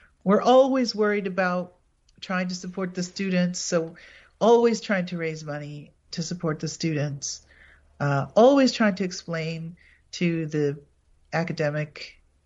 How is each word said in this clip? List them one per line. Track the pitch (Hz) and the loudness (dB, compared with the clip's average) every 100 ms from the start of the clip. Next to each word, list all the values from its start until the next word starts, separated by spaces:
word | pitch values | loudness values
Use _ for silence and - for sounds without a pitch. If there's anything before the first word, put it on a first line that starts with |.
| _ _ | _ _
We're | 185 196 | 2 4
always | - 254 269 262 233 202 | 6 6 6 2 0 0
worried | 208 208 190 | 0 0 -2
about | 185 185 180 180 _ _ _ _ _ | -2 0 -2 -6 _ _ _ _ _
trying | - 185 185 | -6 -4 -4
to | 180 | -6
support | 185 190 185 185 | -10 -8 -6 -6
the | |
students, | 180 - 196 180 180 180 | -6 -6 -2 0 0 -2
so | - 175 165 165 - - - - | -2 -2 -2 -8 -20 -20 -20 0
always | 208 233 240 220 | 4 6 6 2
trying | - 196 180 | -2 -2 -2
to | 175 | -4
raise | 165 156 | -6 -6
money | 156 147 147 147 147 _ _ | -8 -10 -10 -14 -18 _ _
to | - | -10
support | 160 180 165 151 | -8 -6 -4 -4
the | 160 | -6
students, | - 165 151 147 143 - - - _ - - _ - | -6 -4 -2 -4 -6 -10 -12 -16 _ -20 -20 _ -6
uh, | 143 139 135 - | -2 0 2 6
always | 247 277 262 | 6 8 4
trying | - 220 190 | 4 0 0
to | |
explain | 185 180 - 165 160 165 165 175 _ _ _ | -4 -8 -8 -6 -6 -8 -10 -16 _ _ _
to | - 175 165 156 | -4 -2 -2 -2
the | 151 143 151 - _ _ _ _ | 0 -2 -2 -12 _ _ _ _
academic | 160 170 160 147 151 151 - - - _ _ | -4 -2 -2 -2 -2 -6 -10 -20 -20 _ _